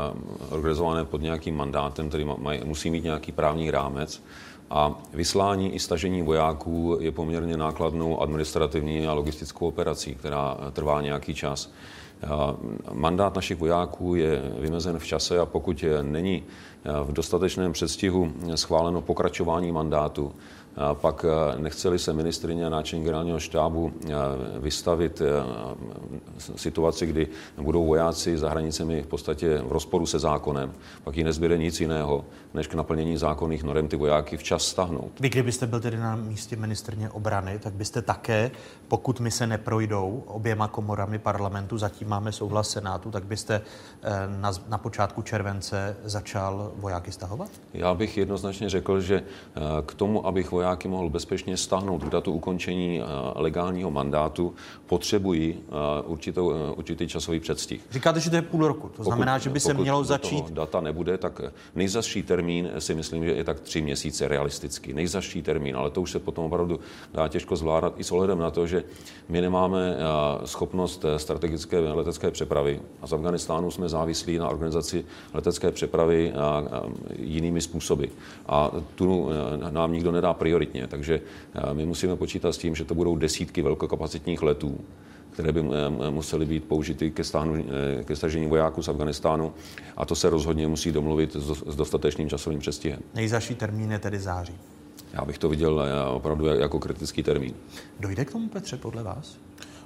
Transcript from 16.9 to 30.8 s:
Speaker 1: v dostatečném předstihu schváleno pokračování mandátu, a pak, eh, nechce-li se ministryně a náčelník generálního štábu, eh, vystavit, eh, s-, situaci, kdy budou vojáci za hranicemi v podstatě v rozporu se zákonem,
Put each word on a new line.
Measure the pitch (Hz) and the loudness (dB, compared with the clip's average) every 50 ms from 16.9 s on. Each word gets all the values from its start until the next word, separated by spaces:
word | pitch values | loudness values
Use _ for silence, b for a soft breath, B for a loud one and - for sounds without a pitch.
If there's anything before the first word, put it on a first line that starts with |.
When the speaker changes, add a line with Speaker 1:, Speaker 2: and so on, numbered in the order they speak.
| 73 73 71 | -2 -2 0
Speaker 1:
v | 71 73 | 0 0
dostatečném | 82 80 - - 85 92 87 - 95 92 87 80 | -2 0 2 2 4 4 2 2 2 0 0 0
předstihu | - 90 76 - - 104 95 90 92 90 80 73 - 87 85 80 | 0 -2 -2 -2 0 2 4 4 4 2 2 0 -4 -4 -2 -2
schváleno | 78 - - 85 80 85 87 87 85 | 0 0 4 4 4 4 4 2 0
pokračování | 80 - 87 - - 87 - - 90 82 82 87 90 85 | 0 0 2 2 2 2 2 2 0 2 2 0 0 0
mandátu, | 82 78 78 78 76 73 73 76 - 76 71 71 - B B B B B B B - | 0 0 0 2 2 2 2 2 0 -2 -4 -4 -6 B B B B B B B -6
a | - 69 73 73 | -2 0 0 0
pak, | 71 - 80 78 - - | 4 2 2 2 4 2
eh, | 82 78 80 80 73 62 65 | 4 4 4 4 2 2 0
nechce-li | 76 76 76 - - 92 87 87 | -2 -4 -4 0 2 2 2 2
se | - 87 78 | 2 0 0
ministryně | 78 80 82 80 - 82 82 82 85 85 | 0 0 0 -2 -2 -2 -2 -2 0 0
a | 82 | 0
náčelník | 80 80 80 - 85 82 78 | 0 -2 -2 -2 -4 -2 0
generálního | 82 80 78 85 85 82 80 | 0 0 0 0 0 -2 -2
štábu, | 80 - - 82 80 82 80 82 85 80 - - - | -4 0 2 2 2 4 2 2 0 0 -2 -4 -6
eh, | 80 73 73 69 69 69 65 62 50 50 60 | -4 -2 0 0 0 -2 -2 -4 -6 -6 -4
vystavit, | 67 76 - - - 90 85 80 87 78 - - | -2 -2 -2 0 2 2 4 4 4 0 2 2
eh, | 80 71 73 71 65 62 57 57 57 62 60 - - 55 52 - - - - - - - - | 2 4 4 2 0 -2 -6 -6 -6 -8 -8 -8 -10 -10 -10 -10 -10 -10 -10 -10 -12 -12 -14
s-, | - - - - | -14 -12 -12 -10
situaci, | - - 82 76 82 80 80 78 - 90 | -4 -4 -2 2 4 4 4 4 4 0
kdy | 80 76 78 78 - B B B B B | 2 2 2 2 0 B B B B B
budou | 78 73 73 78 85 85 | -4 0 2 4 4 6
vojáci | 78 78 80 82 82 80 - - 87 82 | 6 6 6 6 4 2 0 0 0 2
za | 78 76 76 | 2 2 2
hranicemi | 78 80 78 80 78 - 82 80 82 76 | 2 2 0 0 -2 -2 -2 0 0 -2
v | 76 | -2
podstatě | 78 - 82 - - 78 - 90 82 76 | -4 -6 -4 -2 -2 -2 2 2 2 4
v | 73 60 64 | 2 2 0
rozporu | 71 78 - - - 90 82 | -2 -2 0 2 2 2 2
se | 80 - 78 | 2 0 2
zákonem, | 71 80 73 71 - 76 71 69 67 69 - B | 2 4 2 2 0 -2 -2 -2 -4 -6 -8 B